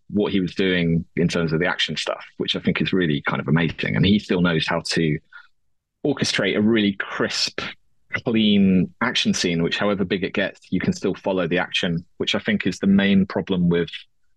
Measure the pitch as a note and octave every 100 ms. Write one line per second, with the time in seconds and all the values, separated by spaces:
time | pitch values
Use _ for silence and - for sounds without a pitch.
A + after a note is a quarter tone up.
0 | _ G2 G#2 F#2+ F2 - F#2+ F2+ E2+ E2
1 | - - E2+ F2 E2 D#2+ F2+ - - D#2
2 | - - - - - - - - D#2+ F#2+
3 | E2 C#2+ - C2 C2+ D#2+ D#2+ - - G1+
4 | F2+ G#2 - F#2 F2 D#2+ - D#2+ - -
5 | D#2+ D2+ _ - - _ _ _ _ _
6 | D3 C3+ - - G2+ - G#2+ A2+ G2+ G2
7 | - - A2+ - - - - - _ _
8 | _ - - A2+ G#2+ G2+ F#2+ F#2 F2 -
9 | A#2+ - A2 F#2+ F#2 E2+ E2+ - G#2 G2+
10 | F2+ G2 F2+ - F#2+ - - F2+ - F2
11 | G2+ F2 G2+ F#2+ E2+ F2 F2 - F#2 E2
12 | - - E2+ G#2+ - G#2 G2 - G2+ G2
13 | G2 G2 F#2+ G#2 F2 F#2 F2 E2+ E2 -
14 | - _ _